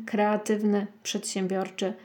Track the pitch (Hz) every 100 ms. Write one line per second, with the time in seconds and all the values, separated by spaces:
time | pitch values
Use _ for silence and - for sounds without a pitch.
0 | - 208 208 208 214 208 208 202 202 -
1 | - 202 - 196 185 190 190 - 190 -